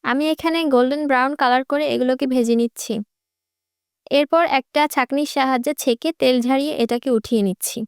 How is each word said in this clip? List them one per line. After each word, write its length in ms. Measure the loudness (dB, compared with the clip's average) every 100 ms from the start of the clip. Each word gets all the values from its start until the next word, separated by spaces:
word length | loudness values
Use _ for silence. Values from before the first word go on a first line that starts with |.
আমি 200 | -2 0 0
এখানে 260 | 0 0 0 2
গোল্ডেন 280 | 2 2 0 0
ব্রাউন 240 | 2 0 0
কালার 280 | 2 2 0
করে 140 | -2 0
এগুলোকে 320 | 0 0 0 0
ভেজে 280 | 0 2 2
নিচ্ছি। 380 | 0 -4 -8 -6 -8 _ _ _ _ _ _ _ _ _ -2
এরপর 320 | 0 2 2 2 0
একটা 220 | -2 -2 0
ছাঁকনির 420 | 0 -2 -2 -2
সাহায্যে 380 | -2 0 0 -2 -2
ছেঁকে 280 | -2 -2 -4 0
তেল 160 | 0 2
ঝারিয়ে 320 | 2 0 0 -2
এটাকে 260 | -2 -2 0
উঠিয়ে 300 | -2 0 0
নিচ্ছি। 360 | 0 -2 -8 -8